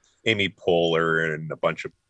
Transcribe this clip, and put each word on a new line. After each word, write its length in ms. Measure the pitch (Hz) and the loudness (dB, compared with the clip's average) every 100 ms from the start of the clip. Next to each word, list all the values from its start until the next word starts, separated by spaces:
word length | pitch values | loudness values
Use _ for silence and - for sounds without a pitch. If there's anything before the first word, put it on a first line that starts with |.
| _ _ 113 | _ _ -2
Amy 240 | 107 98 | 0 -2
Poehler 840 | - - 85 85 80 82 80 82 | -2 0 2 4 2 2 0 0
and 180 | 78 80 | -4 -8
a 60 | 73 | -4
bunch 280 | 82 78 78 | -4 -4 -8
of, 60 | - | -14